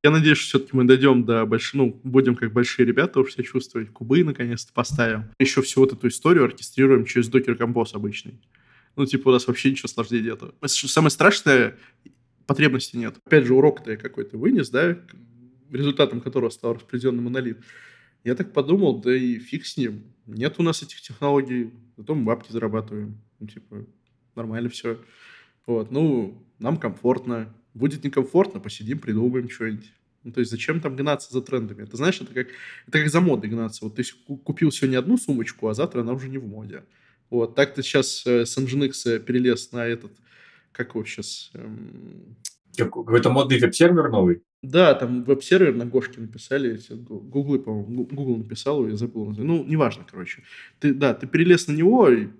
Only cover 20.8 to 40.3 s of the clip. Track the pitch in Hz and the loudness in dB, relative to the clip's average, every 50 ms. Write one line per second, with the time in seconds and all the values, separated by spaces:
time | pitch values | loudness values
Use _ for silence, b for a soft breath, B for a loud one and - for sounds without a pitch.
20.8 | - - - - - - 123 - 147 143 139 143 135 127 127 123 117 113 120 - | -10 -16 -20 -20 -18 -20 -10 -4 -2 2 2 2 0 0 -4 -4 -6 -6 -10 -20
21.8 | _ _ _ - 110 - 156 151 117 110 113 107 - - 107 113 113 107 107 110 | _ _ _ -18 -8 -6 -4 -2 0 -2 -2 -2 -4 -10 -8 -6 -4 -4 -4 -4
22.8 | 107 107 107 107 104 107 110 107 _ _ _ _ 107 107 - - _ _ 104 104 | -6 -8 -12 -12 -12 -12 -14 -18 _ _ _ _ -18 -18 -18 -20 _ _ -18 -18
23.8 | 104 _ _ _ _ _ _ _ _ _ _ 117 113 113 110 117 120 120 - - | -18 _ _ _ _ _ _ _ _ _ _ -12 -10 -8 -6 -6 -6 -6 -8 -6
24.8 | - 120 113 113 b b b b b b b b b b b b _ - 120 113 | -8 -8 -8 -8 b b b b b b b b b b b b _ -4 -4 -4
25.8 | 110 110 131 139 160 156 139 120 107 95 110 - _ _ _ _ 110 123 165 156 | -4 -4 -2 0 2 2 2 0 -2 -6 -10 -18 _ _ _ _ -4 -4 -2 -2
26.8 | - 113 90 - - 123 123 120 - 123 120 113 110 107 110 _ _ _ _ 117 | -4 -6 -6 0 0 0 0 0 -2 -8 -8 -8 -10 -14 -18 _ _ _ _ -2
27.8 | 127 147 147 151 - 143 - 139 127 - - 175 202 196 - 95 - 107 - - | -2 -2 -2 -2 -8 -4 -2 -2 -4 2 2 0 0 2 -4 -12 -14 -14 -14 -12
28.8 | 107 110 143 151 - - 107 110 117 127 123 127 123 120 - - 117 110 107 104 | -8 -8 -8 -8 -6 -4 -2 0 0 0 -2 -4 -6 -8 -10 -8 -8 -8 -8 -10
29.8 | - - _ _ _ _ _ _ _ 127 110 127 120 113 117 113 - - 160 165 | -14 -20 _ _ _ _ _ _ _ -8 -4 -4 -2 -2 -4 -6 -4 -4 -4 -4
30.8 | 160 147 131 131 139 147 143 139 - - 123 127 127 - 131 123 117 101 104 104 | -4 -6 -6 -4 -2 -2 -2 -4 -6 -8 -8 -8 -6 -4 -6 -6 -6 -8 -12 -16
31.8 | 104 107 - 117 143 180 190 - - - - 127 127 - B B B B B B | -16 -16 -8 -2 -2 -2 -2 -2 -10 -10 -8 -8 -8 -8 B B B B B B
32.8 | B B - 156 151 151 143 170 185 170 135 110 104 104 113 117 113 107 110 - | B B -2 0 0 2 2 4 4 4 2 0 -2 -6 -6 -6 -6 -8 -10 -10
33.8 | - - - - 123 - - _ _ - 143 135 _ - - - 170 151 - - | -12 -10 -8 -8 -8 -8 -10 _ _ -14 -14 -10 _ -10 -2 0 0 0 2 0
34.8 | - 131 131 127 127 175 247 240 - - 143 120 110 - - _ - 110 107 107 | -2 0 0 0 2 2 0 0 0 -2 -2 -2 -4 -6 -8 _ -4 -4 -2 -2
35.8 | 151 175 - 123 117 117 127 131 131 131 135 135 120 104 104 107 110 104 - - | -4 -4 -2 -6 -4 -4 -6 -6 -8 -10 -12 -12 -12 -12 -14 -14 -16 -16 -18 -18
36.8 | - _ _ _ _ _ _ _ _ _ 123 120 117 113 117 - 139 139 - 143 | -20 _ _ _ _ _ _ _ _ _ -2 -2 -2 0 2 2 2 2 2 -8
37.8 | 131 - - 143 131 - - - - 123 123 120 117 117 - - 135 127 131 143 | -8 0 0 0 0 0 -6 -6 0 2 2 2 2 0 -2 -4 -4 -2 -2 -2
38.8 | 143 135 135 - - 120 117 110 107 - 123 127 123 123 117 - - _ - 120 | -2 -2 -4 -4 -2 -2 -2 -2 -2 -2 0 2 2 2 0 0 -4 _ -8 -6
39.8 | 117 117 117 117 - 104 - _ b b | -6 -6 -6 -8 -10 -20 -20 _ b b